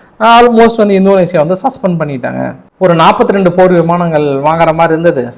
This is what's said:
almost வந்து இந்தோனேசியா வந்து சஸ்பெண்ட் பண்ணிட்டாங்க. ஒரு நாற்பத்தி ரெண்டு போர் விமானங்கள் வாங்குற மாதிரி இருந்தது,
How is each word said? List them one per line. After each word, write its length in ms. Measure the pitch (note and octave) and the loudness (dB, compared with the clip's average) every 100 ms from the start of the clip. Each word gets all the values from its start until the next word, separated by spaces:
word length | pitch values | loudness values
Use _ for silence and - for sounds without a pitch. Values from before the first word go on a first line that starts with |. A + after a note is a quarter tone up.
| _ - | _ -2
almost 560 | A3 A#3 A#3+ A3+ A3+ A3+ | 2 4 4 4 2 2
வந்து 220 | G#3 G3 | 0 2
இந்தோனேசியா 380 | F#3+ G3 F3 F3+ | 2 2 0 0
வந்து 160 | F#3 | -2
சஸ்பெண்ட் 560 | F#3 C4 - F#3+ E3+ D3+ | -2 -4 -4 -4 -4 -6
பண்ணிட்டாங்க. 460 | C3 B2 B2+ C3 B2+ _ - | -8 -8 -8 -8 -10 _ -4
ஒரு 160 | F#3 | 0
நாற்பத்தி 380 | E3+ E3+ G#3+ A#3+ | 2 2 2 0
ரெண்டு 200 | G3 F#3 | 0 0
போர் 200 | F3+ F#3 | 2 2
விமானங்கள் 500 | F3+ E3 F3 F3 D#3 | 2 0 -2 -2 -2
வாங்குற 520 | D3 C3+ D3 E3 D#3+ | -2 -2 -2 0 0
மாதிரி 260 | D#3+ E3 D#3+ | 0 0 0
இருந்தது, 300 | E3+ C#3+ A#2+ | 0 -2 -4